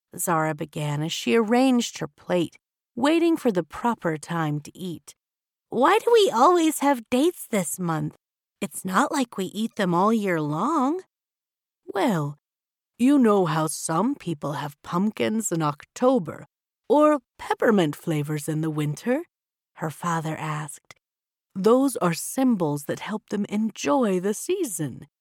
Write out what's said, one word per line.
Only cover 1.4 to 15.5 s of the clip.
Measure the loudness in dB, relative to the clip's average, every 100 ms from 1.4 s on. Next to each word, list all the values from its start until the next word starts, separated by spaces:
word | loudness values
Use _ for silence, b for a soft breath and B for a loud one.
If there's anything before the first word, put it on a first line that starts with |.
| 2 2 4 2 0 -6
her | -12
plate, | _ -4 -2 -2 _ _ _ _ -2
waiting | 0 2 2 2
for | 0
the | 0
proper | -4 -4 -4 -2 -4 -6
time | -6 -4 -2 -4
to | -8 -12
eat. | -10 -10 -14 -20 _ _ _ _ -8
"Why | 0 4 4
do | 4
we | 4 4
always | 6 6 6 4 2
have | 0 0 0
dates | 0 2 0 -4
this | -2 -2 -4
month? | -4 -2 -4 -8 _ _ _ -10
It's | -10 -8
not | -2 2 2
like | 2 -2 -2
we | -6
eat | -4 -6 -2
them | 0
all | 4 4
year | 2 2 0
long." | 0 -2 0 0 0 -2 -8 _ _ _ _ _ _ _ -8
"Well, | -2 0 0 -2 -6 _ _ _ _ _ 0
you | 4 6
know | 6 4 4
how | 2 -2
some | -4 -4 0 0 -2
people | -6 -6 -6
have | -6 -8 -12
pumpkins | -6 -2 -2 0 -2 -2 -2